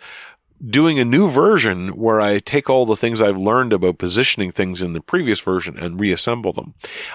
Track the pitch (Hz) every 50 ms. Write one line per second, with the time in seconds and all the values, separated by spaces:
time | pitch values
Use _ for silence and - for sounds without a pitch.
0 | - - - - - - - _ _ _ _ - - 117 104 135 156 165 160 139
1 | 123 120 120 156 208 185 131 131 160 202 220 180 120 110 92 90 90 95 - -
2 | 110 113 110 107 104 104 101 101 - - - 143 135 - 131 131 123 113 107 101
3 | - 117 117 110 110 101 98 95 95 101 113 127 127 120 107 92 87 90 87 -
4 | - 90 87 110 131 - - - 101 90 - - 98 92 92 87 92 87 82 82
5 | - - - 185 175 127 107 92 - - 95 92 85 90 78 - 85 87 85 92
6 | 104 101 90 - - - 117 123 110 98 85 - - - - _ - - - -
7 | - - -